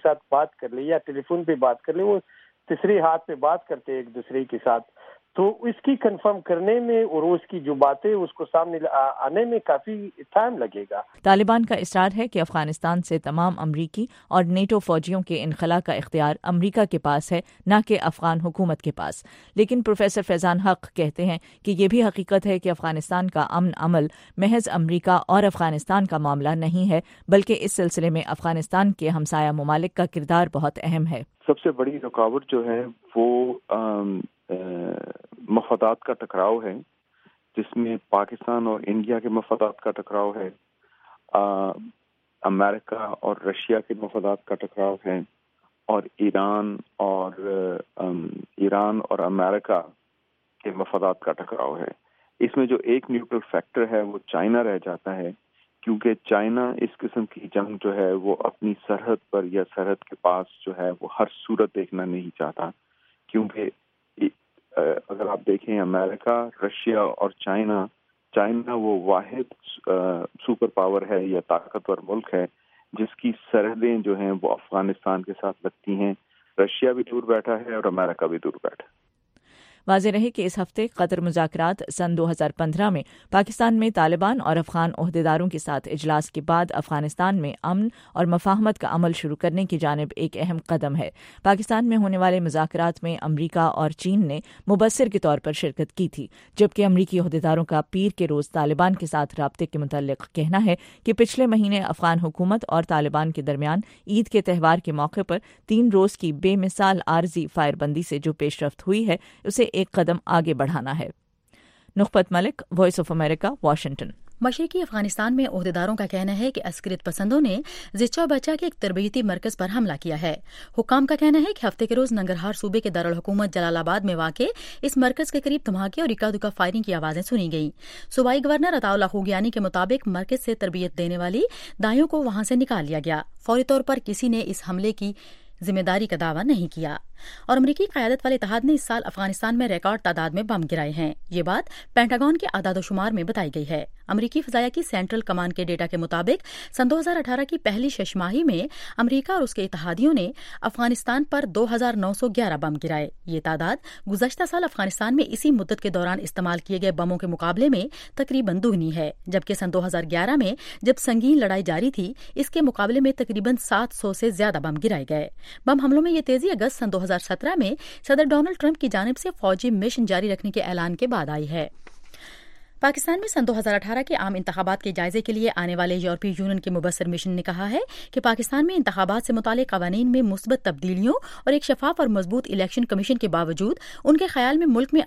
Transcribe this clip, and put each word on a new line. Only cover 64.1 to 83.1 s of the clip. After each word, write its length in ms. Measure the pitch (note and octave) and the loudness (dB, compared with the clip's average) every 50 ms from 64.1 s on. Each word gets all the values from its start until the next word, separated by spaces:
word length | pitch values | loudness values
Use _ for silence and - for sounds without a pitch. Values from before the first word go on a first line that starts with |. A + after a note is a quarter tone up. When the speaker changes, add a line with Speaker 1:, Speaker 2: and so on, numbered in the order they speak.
| _ - - - - _ _ _ _ _ _ _ - - D#2 D#2 D#2 - - - | _ -2 -2 -2 -2 _ _ _ _ _ _ _ -2 0 0 0 0 -2 -6 -8
Speaker 3:
اگر 160 | G2 G2 - | -8 -6 -4
آپ 140 | - G2+ F#2+ - | -4 -4 -2 0
دیکھیں 320 | G#2+ G2 G2+ - A2+ G#2+ G#2 | 0 0 0 -2 -2 -2 -2
امریکہ، 840 | F#2 F2+ F#2 F#2 F#2+ F#2+ G2 - - A#2 A#2+ A#2+ A#2 A#2 - - G2 | 0 0 0 0 0 -2 -4 -4 -2 0 0 0 -2 -6 -6 -6 -6
رشیا 360 | G2+ - - - A#2 A2 G#2+ | -6 -6 -4 -2 0 2 2
اور 280 | G#2 - - - G2 G2+ | 0 0 0 -2 -4 -4
چائنا، 560 | - - - G2+ F#2+ G#2 A2 G#2+ G#2 G2+ F#2+ A2 _ _ _ _ _ _ _ _ - | -4 -6 -4 -2 0 0 0 0 0 -2 -2 -4 _ _ _ _ _ _ _ _ 0
چائنا 380 | A2 G2+ G#2+ A#2 A#2 A#2+ B2 B2 | 2 2 2 0 -2 -2 -4 -4
وہ 260 | A#2 G#2+ G#2+ G#2 F#2 F2 | -2 0 0 0 2 2
واحد، 500 | F#2+ F#2+ F#2 G2 G2 A2+ C3 B2 - - _ _ - - - - | 2 2 2 0 -2 -6 -8 -8 -8 -12 _ _ -20 -20 -6 -2
آ، 360 | - F#2 F#2 F#2 F#2 F2 E2+ F2 - - - - | 0 0 0 0 0 -2 -4 -6 -10 -12 -6 -2
سپر 200 | - A2+ - A#2 | -2 0 2 0
پاور 340 | A2 - - F#2+ F#2 G2 G2 G2 G2 | 0 2 2 2 2 2 0 0 0
ہے 160 | G#2 F#2 F#2 | -2 0 0
یا 140 | F#2+ F#2 F2+ - | 0 -2 -2 0
طاقتور 500 | - E2+ E2+ - - - G#2 - - F#2+ F#2 F2+ | 0 0 0 0 -4 -10 -6 -4 -4 -4 -4 -4
ملک 220 | F#2 G#2 A2+ A2 - - | -4 -6 -6 -4 -2 -2
ہے 120 | F#2 F2+ F2+ _ _ _ _ _ _ _ _ - | -2 -2 -4 _ _ _ _ _ _ _ _ -6
جس 220 | G#2+ A2 - - | -6 -6 -6 -4
کی 160 | - - B2 A2 - - - | -4 -2 -2 -2 -4 -2 2
سرحدیں 460 | - A2 G#2 A2 A2+ A2 A2+ A#2+ A#2 | 2 2 4 2 0 2 2 2 2
جو 200 | A2+ G2 G2+ G2 | 2 0 0 0
ہیں 140 | G2 G2+ G2 G2 F#2 | 0 0 -2 0 0
وہ 100 | E2 G#1 | 0 0
افغانستان 720 | A1 - - - G2 F#2+ F#2+ G2 F#2+ - - G2 F#2+ F#2 F#2 | -2 -2 -4 -4 -2 0 0 -2 -2 -2 -2 -2 -2 -2 -4
کے 80 | F#2+ F#2+ - | -8 -8 -6
ساتھ 160 | - G2 F#2 _ - | -6 -6 -6 _ -8
لگتی 320 | F#2 - _ _ G#2 G2+ | -10 -10 _ _ -4 -2
ہیں۔ 180 | G2 G2+ G2+ G2 - _ _ _ _ _ _ _ | 0 0 -2 -2 -6 _ _ _ _ _ _ _
رشیا 340 | - G2 G2+ - - C3 B2+ | 2 2 2 2 0 0 0
بھی 120 | B2 B2+ A#2+ A#2+ | 2 0 -2 -4
دور 120 | A#2+ B2 A#2+ | -4 -2 0
بیٹھا 320 | A2+ A#2 A2 - A#2+ A2+ A2 A#2 | 0 0 0 0 0 -2 -2 -4
ہے 100 | A#2+ A2+ | -6 -4
اور 80 | A2 - | -2 -2
امریکہ 440 | G2+ F2+ F#2+ F#2 F2 E2+ - E2 | 0 0 0 0 0 0 -2 -2
بھی 100 | E2 E2+ E2 - | -2 -2 -2 -4
دور 100 | D2+ - - - | -6 -6 -6 -6
بیٹھا 200 | - - - - | -8 -8 -10 -14
ہے۔ 220 | _ _ _ _ _ _ _ _ _ _ _ _ _ _ _ _ _ _ _ _ | _ _ _ _ _ _ _ _ _ _ _ _ _ _ _ _ _ _ _ _
Speaker 2:
واضح 220 | - F#3+ G3 F#3+ G#3+ | 2 2 4 4 2
رہے 220 | G3 G#3+ A3 A#3+ | 2 2 0 0
کہ 140 | - - F#3 | 0 -2 -2
اس 120 | F3+ - | -2 -2
ہفتے 300 | G#3 F3+ - - - G#3+ | -4 -6 -4 -4 -4 -4
قطر 340 | A#3+ - - F3+ F3 F#3 F3 | -4 -2 -2 -2 0 0 -2
مذاکرات 640 | E3+ F3 D3+ E3+ D#3+ D#3 - E3+ E3 E3+ F#3 - - - - | -2 0 0 0 0 0 0 0 0 0 -2 -2 -6 -8 -6
سن 240 | - F3 E3+ E3+ | -4 -2 0 0
دو 140 | E3+ E3 E3+ | 2 2 0
ہزار 180 | E3 - D#3+ D3 - | 0 0 -2 -2 0
پندرہ 320 | - E3 D#3 D#3 E3 G#3 G#3 | -2 -2 -2 0 0 2 0
میں 140 | F#3 C#3+ - - | 0 -2 -4 -8